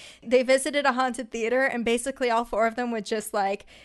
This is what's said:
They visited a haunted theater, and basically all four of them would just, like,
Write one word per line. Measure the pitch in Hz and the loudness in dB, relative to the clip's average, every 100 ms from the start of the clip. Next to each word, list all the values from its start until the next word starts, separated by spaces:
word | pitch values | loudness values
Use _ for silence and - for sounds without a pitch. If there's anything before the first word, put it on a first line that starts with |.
| - - | -20 -18
They | - 254 | 2 2
visited | 247 269 302 285 277 | 4 2 2 0 2
a | |
haunted | 247 262 247 262 | 2 0 -2 -8
theater, | 233 226 247 | -6 0 2
and | 262 240 | 2 0
basically | 226 233 277 262 254 | 0 0 -2 -2 0
all | 226 233 | 0 0
four | 208 226 | 0 0
of | 226 | 0
them | 247 | -4
would | 226 202 | -4 -4
just, | 226 214 | -4 -2
like, | 214 196 202 - - | -2 -2 -2 -8 -20